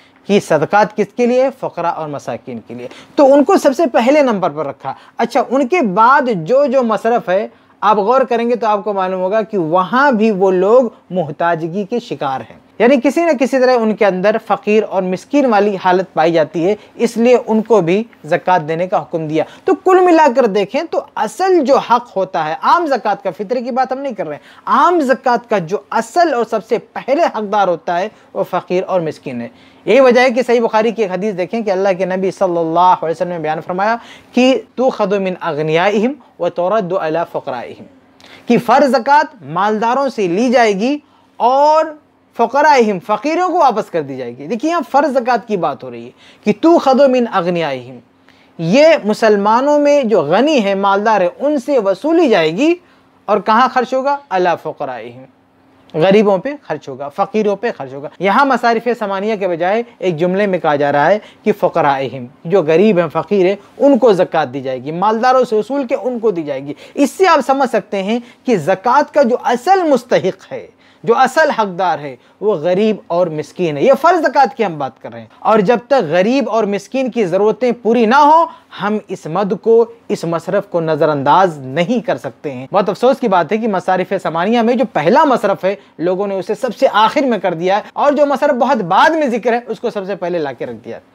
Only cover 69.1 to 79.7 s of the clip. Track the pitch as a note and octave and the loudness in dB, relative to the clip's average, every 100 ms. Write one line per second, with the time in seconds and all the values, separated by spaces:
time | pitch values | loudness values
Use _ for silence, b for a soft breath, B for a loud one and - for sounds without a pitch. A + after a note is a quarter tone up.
69.1 | D4+ B3+ B3 G3+ A#3+ F4 F#4+ E4 C4 - | 2 2 2 0 -2 2 2 2 0 2
70.1 | F#3 F3 - - B2+ E2+ _ b b D#3+ | 0 0 -6 -10 -16 -16 _ b b 0
71.1 | A#3 B3+ D#4 D#4 A3+ G#3 F3 F#3 D3+ D3 | 2 2 2 0 0 -4 -2 -2 -2 -6
72.1 | B2 b b G3+ F#3 D#3+ F#3 G#3+ G3+ - | -16 b b -2 0 0 0 0 -2 -4
73.1 | E3+ F3+ D3+ D3 - F3 C#3+ G3 C4+ E4 | -2 -2 -2 -8 -4 -4 0 2 4 4
74.1 | F4+ D4+ C4 C4 - G3+ D#3 C3+ - B2+ | 2 2 2 0 0 -4 -4 -10 -10 -18
75.1 | A#2 A2+ b F#3+ G#3+ F3+ A#3+ - C#4 E3 | -16 -18 b 0 2 2 0 2 0 2
76.1 | F3 G3+ C4+ A3 A3 G3+ G3+ - C4 C4 | 0 2 0 0 -2 -2 -4 -6 -6 -4
77.1 | A#3+ F#3+ F#3+ G#3 G#3+ B3 A#3 G#3 A#3 G#3+ | -2 -2 0 0 0 -2 -2 0 2 4
78.1 | C4+ D4 D#4+ D#4+ B B - G3 G#3+ - | 4 6 4 2 B B -8 -6 -6 -6
79.1 | F#3 D3+ E3+ G3+ G#3+ A3 | -12 -6 -4 -4 -2 2